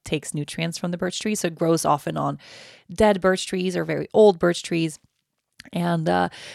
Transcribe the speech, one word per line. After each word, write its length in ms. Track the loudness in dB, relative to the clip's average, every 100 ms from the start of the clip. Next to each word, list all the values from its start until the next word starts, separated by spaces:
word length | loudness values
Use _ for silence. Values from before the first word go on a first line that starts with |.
takes 300 | -6 -6 -6
nutrients 420 | -8 -8 -6 -6 -6
from 140 | -6
the 80 | -4
birch 200 | -6 -4
tree. 160 | -6
So 140 | -4 -4
it 60 |
grows 320 | -2 0 2 2
often 320 | 0 -2 -4
on 200 | -4 -6 -12 -20 -20 -20 _
dead 300 | 2 2 4
birch 240 | 2 0 -2
trees 320 | -4 -2 -2
or 60 |
very 240 | -4 -4 0
old 260 | 6 6 8
birch 240 | 2 0
trees. 360 | -2 -2 -2 -4 _ _ _ _ _ _ -10
And, 340 | -4 -2 0 2
uh, 220 | 2 0 -4 -18